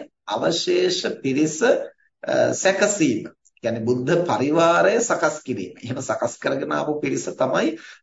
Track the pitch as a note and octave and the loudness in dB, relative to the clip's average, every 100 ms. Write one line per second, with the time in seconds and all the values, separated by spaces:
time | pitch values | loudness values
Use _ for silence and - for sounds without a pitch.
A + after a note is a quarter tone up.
0 | - _ - - D#3+ E3 F3+ F3 F3+ - | -6 _ -6 -2 0 0 0 2 2 0
1 | A2 - C3+ C3 D#3 - A#3+ - - - | -4 -4 -2 0 0 2 2 2 -2 -12
2 | _ _ - B2+ - - F#3+ G3 G3+ - | _ _ -2 2 2 2 0 2 2 2
3 | C#3+ A2 - - _ _ A2+ A#2 A#2 B2+ | 0 0 -6 -16 _ _ -6 -2 0 0
4 | C3 E3+ - A#2+ C#3+ E3 E3 E3+ F3+ A3+ | 2 0 2 0 2 4 4 6 4 2
5 | - - D3+ - - G#2 F2+ - A#2 C3+ | 0 0 0 -2 -6 -6 -8 -10 -8 -6
6 | B2 G#2+ - - C#3 C3+ D3+ D3+ D3+ D3+ | -4 -2 -4 -4 -4 -4 -2 -2 -2 -2
7 | C#3 C#3 - - C3 E3+ C#4+ D#4+ - - | -2 -4 -6 -2 0 2 0 -4 -12 -20